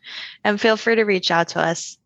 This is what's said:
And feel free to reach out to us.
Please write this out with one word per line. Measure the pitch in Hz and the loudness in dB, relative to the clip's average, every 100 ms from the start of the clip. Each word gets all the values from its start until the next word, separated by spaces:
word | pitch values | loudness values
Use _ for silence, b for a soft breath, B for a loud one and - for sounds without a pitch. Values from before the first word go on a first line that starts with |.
| B B B B | B B B B
And | 208 208 | -2 2
feel | 233 220 | 2 2
free | 233 226 | 2 2
to | |
reach | 208 185 - | 2 0 2
out | 170 170 | 0 0
to | - | 0
us. | 165 170 - - | -2 -2 -8 -16